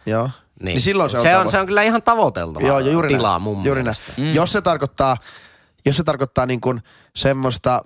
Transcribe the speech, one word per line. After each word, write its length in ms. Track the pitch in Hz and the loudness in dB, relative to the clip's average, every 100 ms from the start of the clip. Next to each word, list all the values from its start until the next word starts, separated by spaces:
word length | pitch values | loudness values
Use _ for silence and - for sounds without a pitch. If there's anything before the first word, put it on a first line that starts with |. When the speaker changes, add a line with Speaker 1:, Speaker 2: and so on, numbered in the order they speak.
| - | -4
Speaker 1:
Joo. 180 | 110 127 - _ _ | -2 -2 -8 _ _
Speaker 2:
Niin. 60 | 95 | -6
Speaker 1:
Niin 160 | 131 | -2
silloin 280 | 156 196 147 | 0 0 0
se 80 | 123 | 2
on 60 | |
Speaker 2:
Se 140 | 165 185 | 4 4
on, 80 | 185 | 4
Speaker 1:
tavo- 40 | |
Speaker 2:
se 80 | 196 | 0
on 60 | 185 | 0
kyllä 180 | 208 | 2
ihan 200 | 214 226 | 2 2
tavoiteltava 640 | 233 233 165 - 85 78 131 | 2 2 2 0 -8 -2 0
Speaker 1:
Joo, 120 | 139 | 2
joo, 120 | 131 | 2
juuri 160 | 165 151 | 0 0
Speaker 2:
tila 220 | 135 107 | 0 0
Speaker 1:
näin. 100 | 87 | 0
Speaker 2:
mun 240 | 104 101 92 | -2 -2 -2
Speaker 1:
Juuri 160 | 135 | -2
Speaker 2:
mielestä. 320 | 120 107 - - | -2 -6 -8 -6
Speaker 1:
näin. 120 | 147 | 0
Speaker 3:
Mm. 60 | 160 | 0
Speaker 1:
Jos 160 | 175 | 0
se 100 | 208 | 0
tarkoittaa, 560 | 180 160 139 - 135 120 - - - _ _ _ 139 | 0 -2 -4 0 0 0 -6 -20 -20 _ _ _ -2
jos 120 | 143 | 0
se 60 | |
tarkoittaa 420 | 160 139 135 - 127 | 0 -2 -2 -2 -2
niin 160 | 123 | 0
kuin 200 | 127 123 - - _ - | -2 -4 -8 -20 _ -2
semmoista 640 | 135 135 131 117 131 123 | 0 0 -2 -2 -2 -2